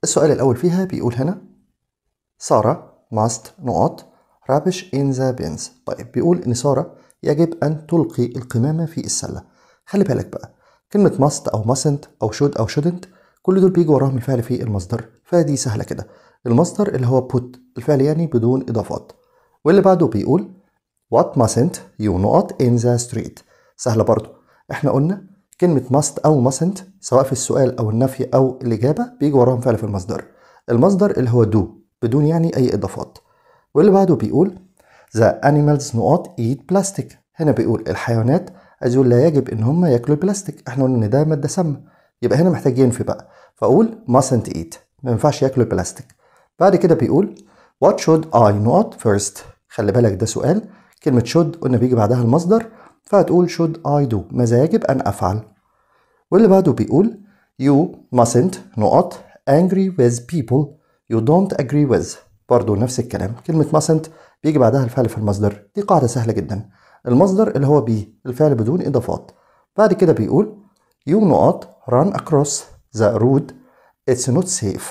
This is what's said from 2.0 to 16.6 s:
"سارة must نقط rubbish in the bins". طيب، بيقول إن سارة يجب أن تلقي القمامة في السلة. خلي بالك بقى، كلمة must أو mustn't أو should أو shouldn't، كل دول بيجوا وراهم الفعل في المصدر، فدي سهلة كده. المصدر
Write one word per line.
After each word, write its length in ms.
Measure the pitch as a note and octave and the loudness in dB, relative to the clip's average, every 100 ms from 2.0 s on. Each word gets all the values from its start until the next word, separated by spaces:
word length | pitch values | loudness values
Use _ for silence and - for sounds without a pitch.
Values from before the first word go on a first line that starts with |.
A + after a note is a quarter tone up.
| _ _ _ _ | _ _ _ _
"سارة 560 | - C3 G#2+ E3 - _ _ A2 | 0 2 2 -2 -8 _ _ -2
must 480 | A2 - - _ | -2 -4 -14 _
نقط 420 | C3 E2+ G#2+ - - _ _ _ - | -6 0 0 -2 -20 _ _ _ -4
rubbish 300 | C#3 D3+ F3+ - C3 | -2 -2 -6 -6 -4
in 220 | C#3 B2+ | -2 -2
the 240 | C3 B2 | -4 -4
bins". 200 | D#2 D#2 - _ - | -8 -10 -14 _ -12
طيب، 260 | - A#2+ | -12 -8
بيقول 280 | - E3+ F3 | -4 0 0
إن 120 | A#2+ | -2
سارة 400 | A#2 D3 C3+ F3 - _ _ | -2 0 -2 -4 -12 _ _
يجب 400 | - D3 E3 E3 | -4 0 0 0
أن 240 | C#3+ D#3 - | -2 -4 -2
تلقي 380 | E3+ C3+ - A#2+ | -2 0 -2 -4
القمامة 600 | A#2+ A#2+ A#2+ B2+ D#3+ D#3+ | -4 -6 -2 -2 -2 -4
في 200 | - - | -6 -8
السلة. 380 | - - F#2 - _ _ _ _ | -8 -8 -12 -14 _ _ _ _
خلي 180 | G3+ | -2
بالك 240 | F#3 B2 - | 0 0 -4
بقى، 260 | - - _ _ _ _ | -10 -16 _ _ _ _
كلمة 360 | G#3 F#3+ - C#3 | 2 2 4 0
must 240 | - - | 0 -4
أو 220 | G#2+ G#2+ C3+ | -4 -2 -2
mustn't 320 | D#3 C#3+ - _ | 0 -2 -6 _
أو 100 | A2+ | -6
should 260 | - C#3+ C#3+ | -2 -2 0
أو 80 | A2 | -4
shouldn't، 400 | - D#3 F3+ - _ _ _ | -2 -4 -4 -12 _ _ _
كل 200 | - F#3+ | 0 4
دول 80 | F#3 | 4
بيجوا 240 | F#3 E3+ C#3 | 2 2 2
وراهم 200 | C3+ C3+ | 2 -2
الفعل 280 | A#2 C3 | -2 -4
في 200 | A#2+ B2+ | -2 -4
المصدر، 420 | A#2 G2+ F2+ A#2 - _ | -4 -6 -6 -8 -10 _
فدي 320 | _ F3 D3+ C#3 | _ 0 0 -2
سهلة 280 | - G#2+ | -4 -8
كده. 240 | G2 - - - _ _ B2 | -8 -10 -12 -18 _ _ 0
المصدر 420 | A#2 | 2